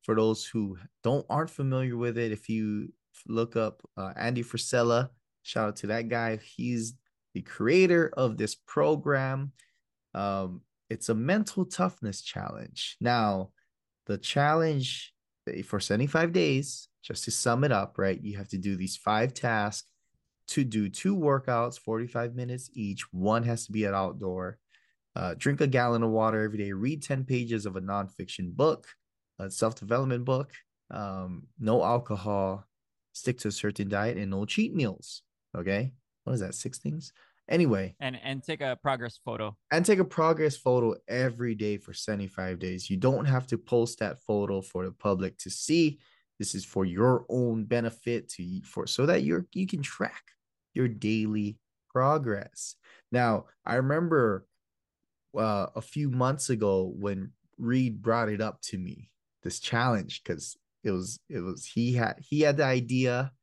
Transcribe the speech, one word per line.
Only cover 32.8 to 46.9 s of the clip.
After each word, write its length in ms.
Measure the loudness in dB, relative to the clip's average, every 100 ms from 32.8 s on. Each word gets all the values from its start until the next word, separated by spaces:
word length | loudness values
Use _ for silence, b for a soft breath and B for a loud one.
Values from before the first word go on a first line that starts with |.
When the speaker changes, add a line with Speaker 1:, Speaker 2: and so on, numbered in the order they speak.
| _ _ _
Speaker 1:
Stick 240 | -6 -4 -2
to 100 | -4
a 20 |
certain 380 | -2 -4 -2 -2
diet 300 | 0 0 0
and 120 | -2
no 140 | -2
cheat 300 | -2 0 0
meals. 480 | 0 -2 -2 -14 -18 _ _ _ -6
Okay? 380 | 0 0 0 -6 _ _
What 100 | -4
is 60 | -2
that? 140 | -2
Six 220 | -6 -8 -6
things? 340 | -6 -6 -10 b b b -2
Anyway. 480 | 2 4 4 0 -6
Speaker 2:
And, 220 | -8 -6
and 200 | -8 -8
take 180 | -6 -4
a 160 | -4 -2
progress 360 | -2 -2 -4 -8
photo. 320 | -8 -4 -6 -8 _
Speaker 1:
And 160 | 2 6
take 140 | 4
a 40 |
progress 540 | 4 4 4 4 2 2
photo 380 | 2 4 4 0 -4
every 460 | 0 0 0 -4
day 240 | -2 -2 -4
for 160 | -8
seventy-five 640 | -10 -4 -4 -4 -6 -6 -4
days. 320 | -6 -6 -4
You 80 | 2
don't 260 | 2 4
have 220 | 2 2 0
to 100 | -6
post 440 | 2 2 2 0
that 200 | -4 -4
photo 400 | -2 0 2 -2
for 240 | -4 -6
the 80 | -6
public 460 | -2 0 2 0 -6
to 100 | -10
see. 500 | -8 2 4 4 2 b b b _
This 160 | -6
is 120 | -6 -4
for 180 | 0
your 400 | 0